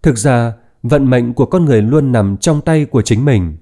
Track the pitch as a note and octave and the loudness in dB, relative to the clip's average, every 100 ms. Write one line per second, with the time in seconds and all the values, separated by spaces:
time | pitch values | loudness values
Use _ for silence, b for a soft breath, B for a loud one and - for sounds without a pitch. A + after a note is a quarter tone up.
0 | E3 A#2+ B2 B2 A#2 A2+ b b A#2+ D3 | 0 0 0 2 0 -6 b b -2 0
1 | C3+ B2+ A#2+ A#2+ C3 F#3 D#3+ A#2 G#2+ D3 | 2 0 0 -2 0 0 2 2 2 0
2 | C#3 A#2+ G2+ G2 - D3+ D#3 D#3+ D3 B2 | 0 0 0 -2 -2 -2 0 -2 0 -2
3 | G#2+ A2 C#3+ A#2 F2 D#2 | 0 0 2 0 -2 -8